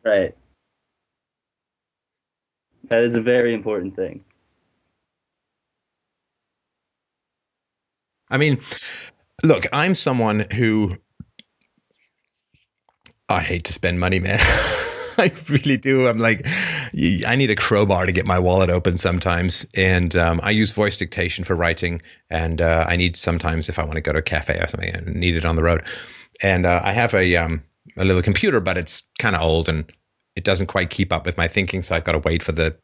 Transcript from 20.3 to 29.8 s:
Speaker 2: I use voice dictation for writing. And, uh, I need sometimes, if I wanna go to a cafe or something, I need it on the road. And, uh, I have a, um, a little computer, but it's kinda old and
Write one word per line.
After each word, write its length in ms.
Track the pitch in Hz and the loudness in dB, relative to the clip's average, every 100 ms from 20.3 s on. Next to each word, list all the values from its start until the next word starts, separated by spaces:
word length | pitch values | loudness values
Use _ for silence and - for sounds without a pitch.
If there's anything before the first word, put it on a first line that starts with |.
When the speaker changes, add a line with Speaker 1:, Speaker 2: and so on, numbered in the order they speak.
| 85 | 2
Speaker 2:
I 80 | 98 | 0
use 200 | 107 107 | 2 2
voice 260 | - 104 - | 0 -2 -2
dictation 460 | 90 - 87 - | -8 -4 -4 -6
for 120 | 87 | -4
writing. 460 | 85 85 82 87 85 - - _ | 0 0 0 -4 -6 -12 -20 _
And, 320 | 82 82 82 | -4 -2 0
uh, 240 | 82 82 82 | 2 2 2
I 80 | |
need 220 | 87 87 82 | 2 2 0
sometimes, 520 | - 82 82 82 78 | -2 -2 -2 -4 -4
if 100 | 80 | -6
I 40 | |
wanna 180 | 78 78 | -4 -4
go 100 | 78 | -2
to 80 | 76 | -2
a 40 | |
cafe 360 | - 80 - - | -2 -4 -2 -4
or 80 | - | -4
something, 280 | - - | -4 -8
I 60 | - 82 | -6 -6
need 260 | 82 87 | -2 0
it 100 | 82 | 0
on 100 | 82 | 0
the 80 | 82 | 2
road. 200 | 82 82 - - - - - _ | 2 2 -2 -16 -18 -20 -20 _
And, 240 | 98 92 | 0 2
uh, 160 | 90 87 | 2 2
I 80 | 98 | 0
have 220 | 110 120 | 0 0
a, 220 | 101 92 87 | 2 2 2
um, 260 | 82 80 - _ - - | 0 -4 -8 _ -20 -2
a 60 | |
little 180 | 95 90 | 2 2
computer, 380 | 90 92 214 123 | 2 0 2 0
but 180 | 92 90 | 0 -4
it's 260 | 80 - _ - | -4 -6 _ -4
kinda 200 | 113 85 | -2 0
old 300 | 82 80 82 | 2 0 0
and 200 | 78 | -4